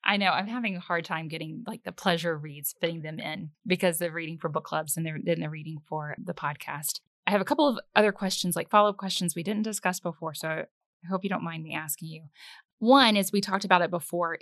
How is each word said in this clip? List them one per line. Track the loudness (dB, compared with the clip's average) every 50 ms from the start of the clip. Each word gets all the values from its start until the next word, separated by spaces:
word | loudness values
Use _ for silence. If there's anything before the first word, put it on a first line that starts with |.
| 2
I | 0 0
know. | 2 2 2
I'm | 2 2 -2
having | -2 -4 -4 -4 -4 -4
a | -6
hard | -4 -2 -2 -2 -2
time | -4 -6 -6 -6
getting, | -6 -8 -8 -8 -8 -10 -10 -10
like, | -10 -10 -10 _
the | -12
pleasure | -12 -2 0 0 0 2 0 -2 -4
reads, | -4 -6 -10 -12 -8 -8 -10 -6 _
fitting | -4 -4 -4 -4
them | -8 -8 -8 -8
in | -6 -6 -6 -8 -10 -12 _ _ _
because | 0 0 4 4 2 2
they're | 2 -4 -4
reading | -4 -6 -6 -6 -8
for | -6 -6
book | -2 -2 -2 -4
clubs | -2 -4 -4 -2 -2 -4
and | -2 -2
they're, | -4 -4 -4 0
then | 0 0 0
they're | 0 -6
reading | -6 -8 -10 -10 -10 -12 _ _
for | -6 -6 -6 -6 -8 -8 -8
the | -10 -8
podcast. | -6 -4 -6 -6 -6 -8 -10 -8 -6 -6 -6 -6 -8 _ _ _ _ _
I | 2
have | 2 2
a | 4
couple | 2 4 4 4
of | 4 4 0 -6 _ _
other | 6 6 6 2
questions, | 0 -4 -4 -2 -2 -2 -2 -2
like, | -2 -4 _
follow-up | 6 6 6 6 2
questions | -2 -6 -4 -4 -2 -2 -4 -4
we | -4 -4
didn't | -2 -2 -2 -2
discuss | -2 -4 -2 -2 -2 -2 -2
before, | _ -8 -8 _ -8 -8 -8
so | -6 -6
I | -4 -4 -4 -6 -8 _ _ _ _ _ _ -8 -4
hope | -4 -2 -2
you | -2
don't | -2 -2 -4
mind | -6 -8 -8
me | -10 -8 -8
asking | -8 -6 -6 -8 -8 -8
you. | -14 -14 -14 -18 -20 _ _ -20 -20 -20 -20 _ _ _ _
One | 6 8 8 10 10 8 6
is, | 6 4 4 2
we | 0
talked | 2 2 0 0 4
about | 6 6 6
it | 6 2
before, | 0 -4 -4 -4 -2 -2 0 -2 -2 -4